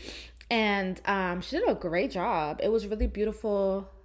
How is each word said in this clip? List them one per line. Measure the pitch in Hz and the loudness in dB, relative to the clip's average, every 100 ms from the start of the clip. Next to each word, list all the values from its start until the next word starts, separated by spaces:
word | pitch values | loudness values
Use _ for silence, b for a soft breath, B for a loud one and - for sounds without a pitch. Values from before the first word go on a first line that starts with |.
| B B B B - | B B B B -2
And, | 233 214 202 190 180 | 2 2 2 0 -2
um, | - 196 185 180 | 0 0 0 -2
she | - 311 | -2 0
did | 453 | 2
a | |
great | 214 175 175 262 | 2 0 0 0
job. | 185 202 180 151 156 | 0 0 0 0 0
It | 202 | 2
was | 226 202 | 2 0
really | 214 240 | 0 0
beautiful. | 202 214 214 220 202 196 196 190 - | 0 -2 -2 0 2 2 0 -4 -14